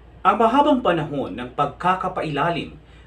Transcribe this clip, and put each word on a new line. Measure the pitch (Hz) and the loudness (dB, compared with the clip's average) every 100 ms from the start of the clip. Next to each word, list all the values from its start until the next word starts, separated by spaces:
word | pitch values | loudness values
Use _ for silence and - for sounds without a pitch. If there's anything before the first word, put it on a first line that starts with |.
| - - | -20 -2
Ang | 185 214 | 0 4
mahabang | 226 269 294 262 | 4 4 4 2
panahon | 185 170 151 139 110 | 2 0 -2 -4 -6
ng | 107 123 - | -8 -8 -4
pagkakapailalim | 143 - 180 185 185 175 160 139 165 160 - - - - | -4 -2 0 0 -2 -6 -4 -2 -2 -2 -6 -14 -20 -20